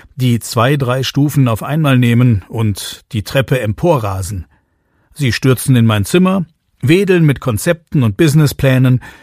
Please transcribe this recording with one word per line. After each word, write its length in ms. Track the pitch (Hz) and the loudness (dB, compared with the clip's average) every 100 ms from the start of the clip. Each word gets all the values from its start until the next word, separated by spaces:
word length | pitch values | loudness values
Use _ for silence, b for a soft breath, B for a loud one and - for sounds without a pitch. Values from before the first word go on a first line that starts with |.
| B - | B -4
die 240 | 127 117 | -2 -2
zwei, 380 | - 120 120 147 | -2 -2 0 0
drei 240 | 123 131 | -2 -4
Stufen 440 | 127 - 147 139 127 | -4 -2 0 2 0
auf 160 | 113 | 0
einmal 340 | - 147 151 127 | -4 -2 2 2
nehmen 480 | 123 117 123 110 - | 2 2 2 0 -4
und 540 | - 110 95 - - _ | -4 -4 -4 -10 -16 _
die 120 | 110 | -8
Treppe 360 | - 139 - 131 | -4 -4 -2 -2
emporrasen. 840 | 110 - 175 147 107 95 90 98 80 _ _ _ _ _ _ | -2 -2 0 0 -2 -6 -8 -10 -14 _ _ _ _ _ _
Sie 200 | - 139 | -4 -4
stürzen 420 | 107 135 123 - 127 | 0 0 0 2 2
in 120 | 113 | 4
mein 180 | 107 98 | 2 0
Zimmer, 400 | 180 185 190 170 _ _ _ | 2 2 0 -6 _ _ _
wedeln 440 | - 175 196 185 156 | 0 2 2 2 2
mit 140 | 127 | 0
Konzepten 640 | - 107 175 165 _ 156 | -4 -4 -2 -4 _ 0
und 120 | 117 101 | 0 2
Businessplänen 840 | 165 147 147 - 139 131 127 123 B B | 2 4 0 0 0 2 2 0 B B